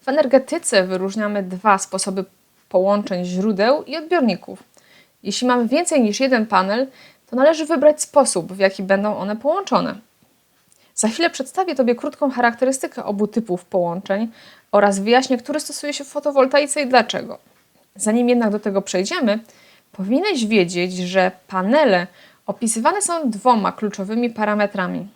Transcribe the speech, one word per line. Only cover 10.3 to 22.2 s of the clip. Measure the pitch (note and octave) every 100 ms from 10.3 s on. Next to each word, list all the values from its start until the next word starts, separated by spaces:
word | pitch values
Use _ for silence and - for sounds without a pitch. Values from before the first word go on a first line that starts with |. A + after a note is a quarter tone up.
| _ _ _ _ _ _ -
Za | A3
chwilę | A3+ E4+
przedstawię | - C4+ - F#4 C#4+
Tobie | A#3+ A#3
krótką | D#4 D4 C#4+
charakterystykę | B3+ A#3+ A#3 B3+ C4 D#4+ - -
obu | G3+ G#3
typów | A3+ A3 F3+ -
połączeń | F#3+ E3+ F3 - G3 A3+ - - - _
oraz | G3+ G3+ G3
wyjaśnię, | G3+ A#3+ C4 B3+
który | - D4+
stosuje | - D4 D4
się | C#4+
w | C#4
fotowoltaice | D4 D4 C#4 C4 C#4+ D4 D4+
i | C4+
dlaczego. | B3+ A3 - A#3 - _ _ _ _ _ -
Zanim | G#3+ A3+ B3
jednak | A#3+ A3
do | G#3
tego | G#3+ G3
przejdziemy, | G3 F#3 G3 F4 A#3+ G#3+ A3+ _ _ _ _
powinieneś | - F#3+ C4 G#4 D#4+ G#3+
wiedzieć, | A3 E3+ F3+ F3+ F3+
że | F3+ F#3+ F#3 - _
panele | F#3+ F#3+ C#4+ C#4+ F#3 F#3 _